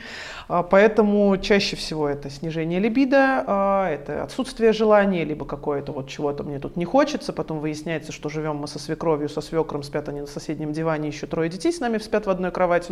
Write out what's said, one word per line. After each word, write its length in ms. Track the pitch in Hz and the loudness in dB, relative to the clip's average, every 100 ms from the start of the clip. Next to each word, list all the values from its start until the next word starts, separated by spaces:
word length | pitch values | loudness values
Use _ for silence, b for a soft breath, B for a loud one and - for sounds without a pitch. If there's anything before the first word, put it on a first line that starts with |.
| B B B B - | B B B B -2
А 140 | 170 | 0
поэтому 760 | 175 196 214 220 208 208 202 190 | 6 6 8 6 4 4 4 4
чаще 400 | - 202 196 156 | 4 2 2 -4
всего 320 | - 156 147 | -6 -2 -2
это 220 | 143 139 | -2 -6
снижение 500 | - 165 160 160 180 | -8 -6 -4 -2 0
либидо, 640 | 226 233 269 269 269 262 254 | 2 4 4 6 4 2 0
а, 440 | 196 196 196 185 | 0 2 2 2
это 320 | 143 143 147 | -2 -4 -6
отсутствие 500 | 143 - 247 - 226 | -4 -6 -6 2 2
желания, 520 | 220 220 208 196 180 | 4 6 6 6 2
либо 200 | 151 151 | -2 -4
какое-то 480 | - 139 147 143 143 | -6 -6 -4 -4 -4
вот 160 | 143 135 | -8 -10
чего-то 340 | - 147 143 | -4 -4 -4
мне 160 | 147 143 | -6 -8
тут 180 | 139 175 | -6 -4
не 80 | |
хочется. 480 | 175 262 294 277 - | 2 2 2 0 -6
Потом 280 | - 156 156 | -6 -6 -4
выясняется, 520 | 156 151 156 160 156 | -4 -6 -6 -6 -6
что 160 | - 151 | -10 -8
живём 280 | 156 156 147 | -4 -4 -4
мы 120 | 147 | -8
со 100 | 156 | -10
свекровью, 500 | - 156 170 151 147 | -8 -2 0 0 -2
со 120 | 151 | -6
свёкром, 420 | - 160 156 147 | -4 -2 -2 -4
спят 260 | 139 151 147 | -6 -6 -6
они 120 | 143 | -8
на 60 | 143 | -8
соседнем 460 | 165 - 147 151 | -8 -8 -6 -4
диване, 360 | 156 160 151 151 | -2 -2 -2 -4
ещё 180 | 143 143 | -6 -4
трое 220 | 165 165 | -2 -2
детей 240 | 190 339 | 0 -2
с 80 | 339 | 0
нами 180 | 240 220 | -2 -2
спят 280 | 220 214 208 | 0 0 0
в 40 | |
одной 200 | 185 180 | 0 0
кровати, 360 | 170 180 175 170 | 2 2 2 0